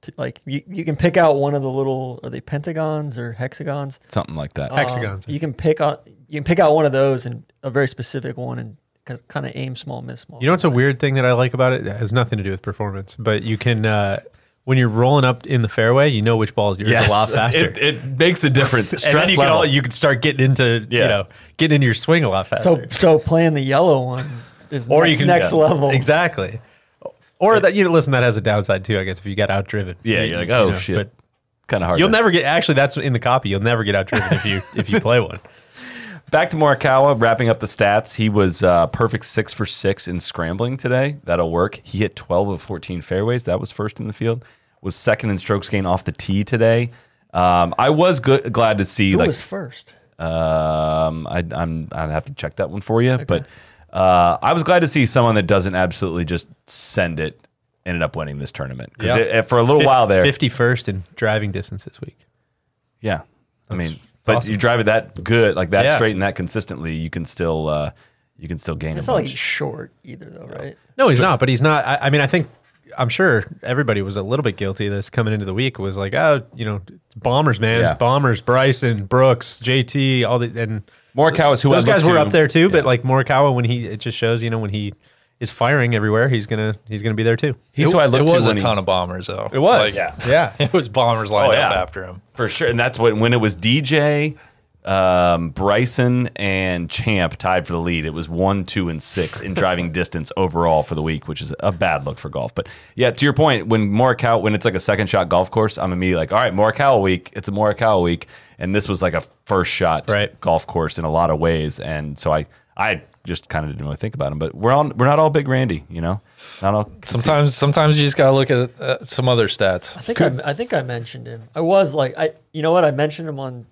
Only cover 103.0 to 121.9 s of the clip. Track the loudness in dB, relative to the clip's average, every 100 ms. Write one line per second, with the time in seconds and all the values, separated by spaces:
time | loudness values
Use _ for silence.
103 | -2 2 0 2 2 2 2 0 2 2
104 | 2 2 2 2 2 0 0 -2 -2 0
105 | 0 0 2 0 2 0 -2 -2 -4 -2
106 | 0 0 0 0 0 2 0 2 2 4
107 | 2 -2 -4 -10 -8 -2 0 2 2 2
108 | 2 -2 -8 -20 -20 -10 -2 -2 -2 -2
109 | -2 -2 -8 _ -2 -2 0 0 0 0
110 | 0 -2 -2 -4 -2 -2 -2 -4 -4 -4
111 | -2 0 0 0 0 0 -2 -6 -8 -8
112 | -8 -8 -2 -2 -2 _ _ -6 -4 -4
113 | -8 _ -10 -10 _ -8 -6 -8 -10 -8
114 | -10 -6 -6 -6 -8 -4 0 2 0 0
115 | 2 4 2 2 0 -2 0 -4 -8 -6
116 | -4 -4 _ _ -20 -4 0 0 -2 -8
117 | -6 -4 0 2 2 2 2 4 4 4
118 | 2 4 4 4 2 0 0 -6 -4 -4
119 | -4 -2 2 2 2 0 0 0 -6 -14
120 | -8 0 0 0 -6 -6 -4 -4 -4 -8
121 | -10 -16 -16 -18 -14 -6 2 2 2